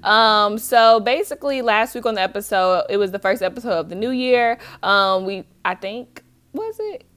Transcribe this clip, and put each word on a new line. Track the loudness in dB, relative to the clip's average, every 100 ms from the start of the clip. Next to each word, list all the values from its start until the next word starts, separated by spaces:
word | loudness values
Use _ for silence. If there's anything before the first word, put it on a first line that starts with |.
Um, | 2 4 4 4 2 -2
so | 0 4 6 6
basically | 2 -2 -4 -6 -4 -2
last | 0 0 0
week | -2 -4
on |
the | -2
episode, | -2 -4 -4 0 2 2 0
it | -2
was | -2
the | -2
first | -2 -2
episode | -2 -6 -4
of | -4 -4
the | -6
new | -4
year. | -2 2 2 2 -2 -8 -8
Um, | 0 2 4 0 -2
we, | -8 -12 _
I | -6
think, | -6 -8 -12 -14 -20 _ _ _
was | -10 -10 -8
it? | -10 -12 _